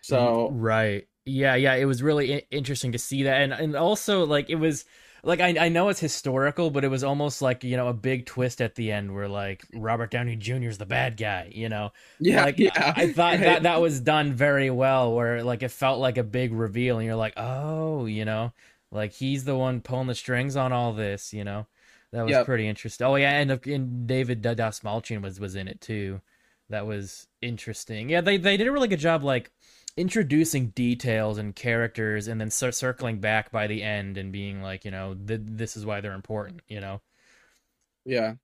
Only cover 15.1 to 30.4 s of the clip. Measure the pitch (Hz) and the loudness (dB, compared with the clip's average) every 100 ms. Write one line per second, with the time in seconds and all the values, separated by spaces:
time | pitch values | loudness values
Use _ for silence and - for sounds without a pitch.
15.1 | 117 117 120 120 120 127 - 131 131 131 | 2 2 0 -2 -2 -4 -2 0 2 0
16.1 | 123 113 120 127 113 113 104 123 113 113 | 0 -2 0 -2 0 -2 0 0 0 0
17.1 | 113 110 - 113 131 147 156 160 156 117 | 0 -2 -4 -6 -4 -4 -4 -2 -2 -2
18.1 | 107 107 110 117 - _ _ _ 104 107 | -2 -2 -2 -4 -8 _ _ _ -6 -6
19.1 | - 135 139 131 135 131 127 - 127 131 | -4 -2 -2 -2 0 0 -2 -4 -4 -4
20.1 | 120 - 123 135 135 131 123 120 107 104 | -6 -2 -2 0 0 0 0 0 -2 -4
21.1 | 101 - 107 101 101 107 _ _ - _ | -4 -8 -8 -6 -8 -10 _ _ -20 _
22.1 | 113 113 135 120 123 107 104 113 - 123 | -4 2 2 4 0 0 -4 -8 -2 2
23.1 | 139 139 143 143 131 131 143 127 123 117 | 4 4 2 2 0 -2 -4 -2 -4 -2
24.1 | 131 127 123 113 117 113 107 107 110 - | 0 0 0 -2 0 -2 -2 -6 -6 -4
25.1 | 110 98 92 101 95 95 - - 107 98 | -6 -8 -8 -8 -8 -10 -12 -8 -6 -4
26.1 | 95 - _ _ _ _ 107 104 104 98 | -8 -12 _ _ _ _ -8 -6 -6 -8
27.1 | - - _ 120 113 - 110 - 110 117 | -14 -20 _ -8 -8 -8 -12 -10 -8 0
28.1 | 170 170 196 180 196 226 285 247 180 156 | 2 4 2 2 2 2 2 2 2 2
29.1 | 165 139 131 120 _ _ _ - - 180 | 2 2 0 -2 _ _ _ -16 -4 -2
30.1 | 226 160 147 | 2 4 4